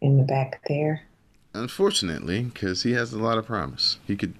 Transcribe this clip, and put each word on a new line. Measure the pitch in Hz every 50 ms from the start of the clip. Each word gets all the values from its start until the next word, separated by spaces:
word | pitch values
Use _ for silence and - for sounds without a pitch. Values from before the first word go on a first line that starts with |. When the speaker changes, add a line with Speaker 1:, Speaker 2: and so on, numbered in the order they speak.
Speaker 1:
in | 139 139 139 135
the | 131
back | 135 135 135 131 131 - - - 156
there. | 147 143 151 151 156 151 - - _ _ _ _ _ _ _ _ -
Speaker 2:
Unfortunately, | 104 117 127 - - 196 196 - - 101 87 78 - - 78 90 113 123 123 -
'cause | - 104 92 90 -
he | - 120 123
has | 120 120 117 110
a | 107
lot | 113 113 113 110
of | 107
promise. | - 113 101 76 69 62 - - - - - - -
He | 104
could, | 98 - 85 - -